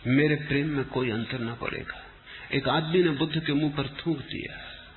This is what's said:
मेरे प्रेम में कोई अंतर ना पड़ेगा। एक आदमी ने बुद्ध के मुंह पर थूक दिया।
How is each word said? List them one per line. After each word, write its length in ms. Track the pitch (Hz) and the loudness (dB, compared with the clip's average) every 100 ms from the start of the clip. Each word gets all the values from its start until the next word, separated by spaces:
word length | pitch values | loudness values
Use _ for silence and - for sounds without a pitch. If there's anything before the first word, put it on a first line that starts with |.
| 120 | 2
मेरे 280 | 135 151 | 6 6
प्रेम 340 | 147 151 143 151 | 2 0 0 0
में 160 | 143 | -2
कोई 260 | 131 135 127 | -2 0 0
अंतर 280 | 107 110 131 | 0 -2 -4
ना 160 | 117 | -6
पड़ेगा। 480 | 120 - - - - - - - - - | -4 -6 -6 -8 -12 -14 -20 -20 -16 -2
एक 160 | 143 131 | 0 2
आदमी 340 | 151 156 180 | 2 4 4
ने 80 | 170 | 4
बुद्ध 360 | 139 160 160 156 | 4 0 0 0
के 60 | |
मुंह 240 | 143 151 147 | 2 2 0
पर 120 | 131 | -4
थूक 300 | - 165 143 | -4 -2 -2
दिया। 680 | - - - - - - - | -4 -8 -10 -12 -14 -16 -18